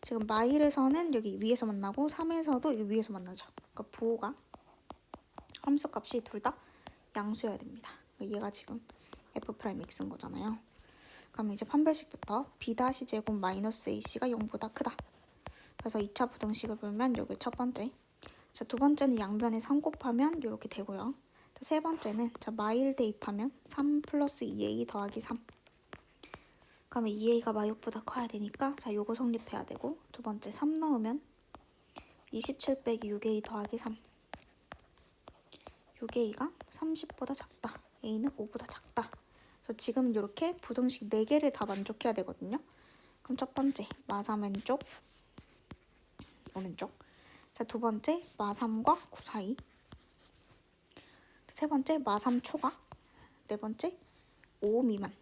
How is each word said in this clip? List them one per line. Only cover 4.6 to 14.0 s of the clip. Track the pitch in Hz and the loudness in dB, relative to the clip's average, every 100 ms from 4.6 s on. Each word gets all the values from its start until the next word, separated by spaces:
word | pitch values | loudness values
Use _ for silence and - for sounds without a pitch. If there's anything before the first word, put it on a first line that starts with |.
| - - _ - _ - _ - - - | -20 -20 _ -20 _ -20 _ -20 -16 -6
함수값이 | - 285 302 233 - 240 | 2 2 2 -6 -4 -4
둘 | 220 208 | -4 -2
다 | 233 294 - - - - - | -2 -2 -14 -20 -20 -20 -10
양수여야 | - 208 220 226 196 | -6 -2 -2 -2 -4
됩니다. | 220 - - - - - | -8 -14 -14 -18 -20 -10
그러니까 | 196 202 | -6 -4
얘가 | 202 | -2
지금 | 202 - 226 - - - - - | -6 -8 -12 -12 -20 -20 -20 -10
F | - - | -8 -8
프라임 | - 214 190 | -6 -6 -6
X인 | - - 190 | -2 -2 -2
거잖아요. | - 190 185 202 226 - - - - - - - | -8 -8 -6 -4 -6 -8 -20 -20 -20 -18 -18 -14
그럼 | - 220 | -4 -2
이제 | 202 220 | -2 2
판별식부터 | 294 311 311 - - - 208 285 - | 4 6 4 -2 -14 -2 -2 -2 -8
B | - | -4
다시 | 226 254 262 | 0 2 0
제곱 | 247 214 220 | -2 -2 0
마이너스 | 214 190 190 214 226 - | 0 0 0 -2 -2 -2
에이씨가 | 214 | -2